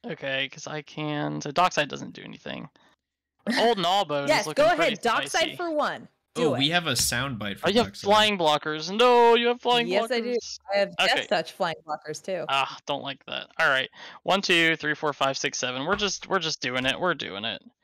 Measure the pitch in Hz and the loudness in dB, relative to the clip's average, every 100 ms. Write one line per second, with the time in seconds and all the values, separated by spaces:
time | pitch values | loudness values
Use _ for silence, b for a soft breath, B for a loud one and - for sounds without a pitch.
0 | 240 160 139 135 135 - - 151 - - | -10 -8 -4 -2 -4 -8 -10 -10 -10 -8
1 | 151 147 147 151 151 139 180 - 147 69 | -4 -4 -4 -6 -2 2 2 2 -4 -6
2 | - - - 55 - 65 - _ b _ | -12 -14 -16 -16 -12 -12 -14 _ b _
3 | _ _ _ _ - 240 226 208 170 196 | _ _ _ _ -4 2 2 2 2 2
4 | 175 143 143 294 202 151 302 320 330 220 | 0 -2 0 0 0 2 4 4 0 0
5 | 233 240 - 370 - - 339 302 226 139 | 0 0 0 -2 -2 -4 -4 -2 -2 -4
6 | - _ _ - 160 131 139 175 165 120 | -14 _ _ -2 0 2 2 0 0 -2
7 | - 123 139 113 104 98 165 208 208 - | 0 -2 -4 -6 -8 -4 0 0 0 -2
8 | 196 214 214 202 160 151 156 156 156 208 | 2 4 4 4 2 2 0 -6 -6 4
9 | 247 240 233 233 240 240 247 240 233 190 | 6 8 8 6 4 0 0 0 2 0
10 | 226 240 233 240 - - - 202 196 190 | 0 -2 0 -4 -4 -14 -4 0 0 0
11 | 190 269 - 180 165 - 180 156 160 151 | 0 0 0 -2 -2 -4 -4 -4 -8 -10
12 | 151 151 - 180 147 135 131 - - 143 | -8 -12 -6 -6 -2 -2 -2 -6 -6 -6
13 | 127 135 - 135 - - 160 131 131 B | -6 -12 -10 -10 -10 0 2 2 0 B
14 | B B - 190 190 175 165 160 151 147 | B B 0 0 4 4 4 2 -2 -2
15 | 151 139 135 135 143 - 123 127 151 208 | -2 0 0 0 -4 -4 -6 -4 -2 0
16 | 202 - - 185 160 143 131 127 131 127 | -2 -4 -2 -2 -2 -4 -4 0 -2 0
17 | 180 151 - 95 113 92 - _ | -2 -2 -6 -6 -6 -8 -12 _